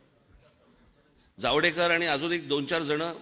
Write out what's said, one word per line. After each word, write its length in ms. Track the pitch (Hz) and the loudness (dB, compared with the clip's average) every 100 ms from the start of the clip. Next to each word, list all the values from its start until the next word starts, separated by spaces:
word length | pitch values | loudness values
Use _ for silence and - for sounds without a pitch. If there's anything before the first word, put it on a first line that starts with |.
| _ _ _ - - _ _ _ _ _ _ _ _ - | _ _ _ -20 -20 _ _ _ _ _ _ _ _ -4
जावडेकर 520 | 120 139 170 160 170 | 0 2 2 2 2
आणि 140 | 170 170 | 2 2
अजून 260 | 143 165 | 0 -2
एक 160 | 170 143 | -4 -2
दोन 180 | 143 139 | -2 0
चार 180 | 170 | -2
जण 200 | 147 151 170 160 | 0 -2 -4 -8